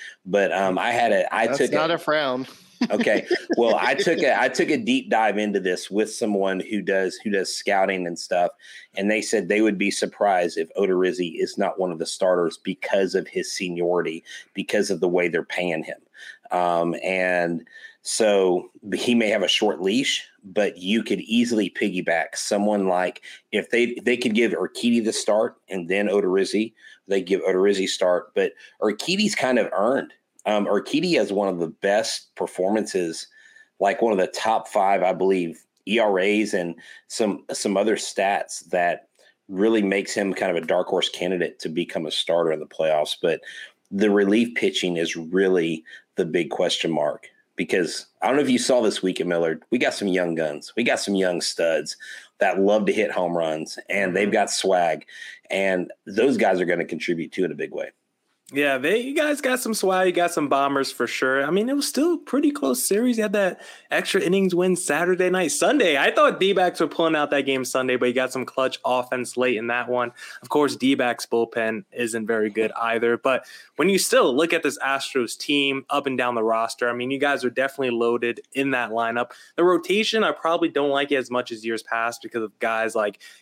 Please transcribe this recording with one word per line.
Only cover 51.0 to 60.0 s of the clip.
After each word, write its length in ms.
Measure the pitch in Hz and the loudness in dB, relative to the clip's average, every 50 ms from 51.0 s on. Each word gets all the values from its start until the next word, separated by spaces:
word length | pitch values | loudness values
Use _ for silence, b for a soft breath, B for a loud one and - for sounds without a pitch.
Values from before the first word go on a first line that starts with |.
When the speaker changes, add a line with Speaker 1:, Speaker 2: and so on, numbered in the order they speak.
| - 101 101 | 0 0 0
Speaker 1:
young 260 | 95 95 92 87 82 | 2 2 0 0 -2
studs 560 | - - - - 85 82 80 76 78 - - - B B B B B B B B | -4 -4 -2 0 0 2 2 0 -2 -6 -10 -14 B B B B B B B B
that 200 | 101 95 90 95 | 0 0 2 2
love 280 | 98 101 104 107 101 95 | 2 4 4 2 2 0
to 60 | 92 | 0
hit 180 | 107 107 - | 0 0 0
home 260 | - 95 90 85 87 85 | 0 -2 -2 0 0 -2
runs, 400 | 82 80 78 78 78 - - - - - | -2 -2 -2 -4 -6 -8 -12 -12 -8 -4
and 260 | 92 101 98 92 90 | -2 -2 0 0 0
they've 160 | 92 104 101 | 0 2 2
got 180 | 95 107 - - | 2 2 2 0
swag, 560 | - - - - 95 90 87 82 78 76 - - B B B B B B B B | -2 -2 0 2 2 4 2 2 0 -2 -6 -12 B B B B B B B B
and 400 | - 95 98 98 92 90 87 - - - _ | -2 0 0 2 0 0 -2 -4 -10 -16 _
those 320 | 107 98 98 117 143 127 104 | -6 0 2 4 4 4 4
guys 220 | 113 98 92 90 | 4 4 2 2
are 60 | 90 | 2
gonna 200 | 85 87 85 80 | 0 0 0 -2
contribute 460 | - 87 80 - - 85 82 80 - | -4 -6 -6 -4 -2 -2 -2 -4 -6
too 140 | - - 92 | -4 -2 -2
in 60 | 82 | -2
a 40 | 76 | -2
big 160 | 73 76 71 | -4 -8 -8
way. 200 | 71 71 69 - - _ _ _ _ _ _ _ _ _ _ - 135 | -6 -8 -10 -10 -12 _ _ _ _ _ _ _ _ _ _ -8 -4
Speaker 3:
Yeah, 240 | 143 147 143 135 131 | -2 0 0 0 0
they, 220 | 127 156 202 240 | 0 0 0 0
you 160 | 240 269 277 | -2 -2 -2
guys 240 | 330 294 302 294 285 | -2 0 0 0 -2
got 220 | - 254 254 247 | -2 -2 -2 -2
some 120 | - 226 220 | -2 -4 -4
swag, 340 | - - 190 185 185 | -2 0 0 2 2